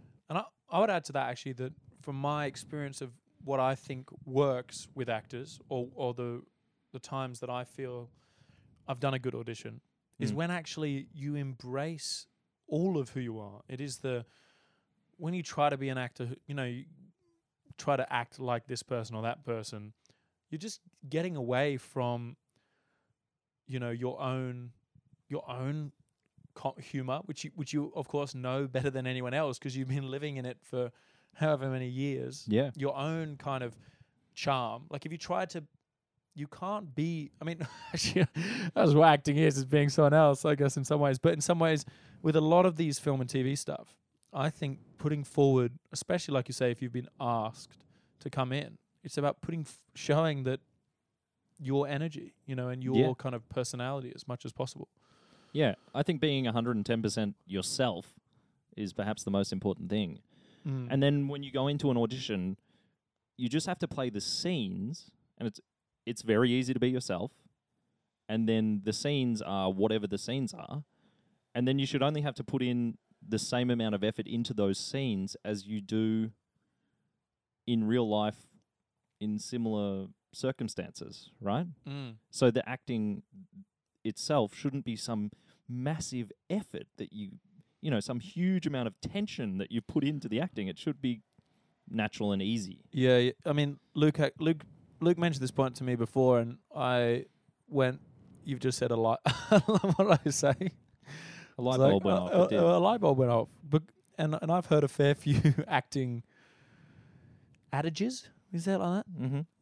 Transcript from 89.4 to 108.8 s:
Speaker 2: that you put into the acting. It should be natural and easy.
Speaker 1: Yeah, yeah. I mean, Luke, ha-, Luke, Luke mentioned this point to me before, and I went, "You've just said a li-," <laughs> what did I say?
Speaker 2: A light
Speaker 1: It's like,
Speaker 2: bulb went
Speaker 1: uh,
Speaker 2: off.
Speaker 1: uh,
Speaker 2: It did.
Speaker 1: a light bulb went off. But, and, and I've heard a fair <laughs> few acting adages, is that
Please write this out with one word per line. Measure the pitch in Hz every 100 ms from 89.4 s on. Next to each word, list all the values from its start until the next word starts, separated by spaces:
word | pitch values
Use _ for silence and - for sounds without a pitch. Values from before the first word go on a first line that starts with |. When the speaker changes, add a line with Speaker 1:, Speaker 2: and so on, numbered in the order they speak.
| 107 92
Speaker 2:
that | 98
you | 113
put | - 156
into | 139 147 -
the | 110
acting. | 180 - 95
It | 85
should | 160 135
be | 127 113 - _ _ _ _ _ -
natural | 113 104 - 104
and | 98
easy. | 98 117 95 - _
Speaker 1:
Yeah, | 131 127 123
yeah. | 123 -
I | 160
mean, | 147 143 139 _
Luke, | 147 151 147
ha-, | 143 -
Luke, | 160 156 - - _ -
Luke | 165 170
mentioned | 170 135
this | 127
point | - 131 120
to |
me | 127 120
before, | 113 135 127 120
and | 117 127 _
I | 151 127 123 120 120 - _ _ _ -
went, | 139 127 131 - - - -
"You've | - 127
just | 131 -
said | 120
a | 113
li-," | 113 120 147 117 -
<laughs> | 202 -
what | 208 196 165
did | 202 160 147
I |
say? | - 139 131 185 - _ _ - 147 - - - -
Speaker 2:
A |
light | 123
Speaker 1:
It's | 131
like, | 135
Speaker 2:
bulb | 196
went | - 185
Speaker 1:
uh, |
Speaker 2:
off. | 90
Speaker 1:
uh, | 175
Speaker 2:
It | 185
did. | 175
Speaker 1:
a | 170 175
light | 190 233
bulb | 170 131
went | 123
off. | 117 - - 147
But, | 156 160 _ _ -
and, | 156 156
and | 156
I've | 180 -
heard | 151
a | 143
fair | - 143
<laughs> | 143
few | 147 139 156 135 -
acting | 139 - 139 127 117 - _ _ _ _ _ - - - - - - _ _ _
adages, | 135 165 156 226 254 - _ _
is | 170
that | 180 190